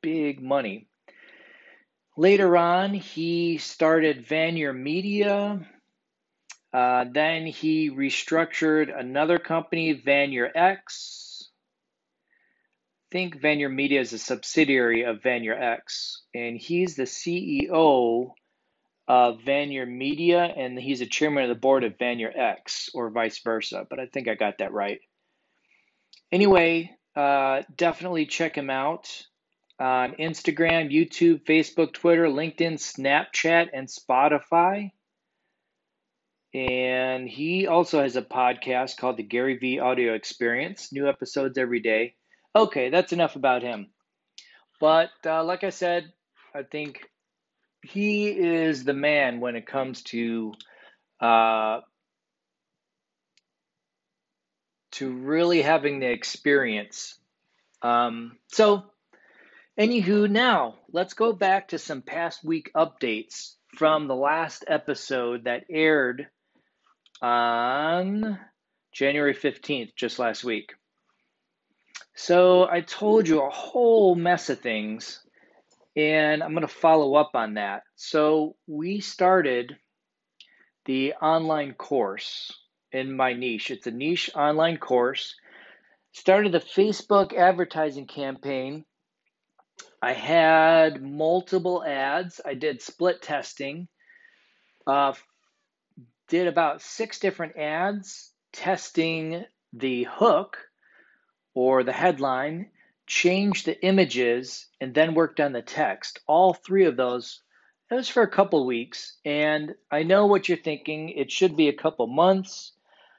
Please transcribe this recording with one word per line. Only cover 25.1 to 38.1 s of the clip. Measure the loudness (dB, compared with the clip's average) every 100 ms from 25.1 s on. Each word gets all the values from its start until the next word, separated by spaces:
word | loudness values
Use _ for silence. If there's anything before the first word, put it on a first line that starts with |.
| _ _ _ _ _ _ _ _ _ _ -20 -2
Anyway, | 2 6 6 4 2 -4 _ _ -2
uh, | 2 2 2 -2 -4 -2
definitely | -2 -2 -6 -4 -4
check | -2 -4 -4
him | -6
out | -4 -4 -6 -10 -18 -20 _ _ _ _ -6
on | 0 0 0 -4
Instagram, | -8 -4 -4 0 2 2 2
YouTube, | 2 2 4 4 4 4
Facebook, | 2 4 0 0
Twitter, | 2 4 4 4
LinkedIn, | 0 -4 -2 -4
Snapchat, | -4 -10 -4 0 0 0 -2 2 2 2
and | -4 -10
Spotify. | -12 0 4 4 2 2 2 4 0 -6 _ _ _ _ _ _ _ _ _ _ _ _ _ _ _ _
And | -6 -4 -2 -2 -2 -2 -4 -8
he | -8 -4 -2 2
also | 2 2 2
has | 0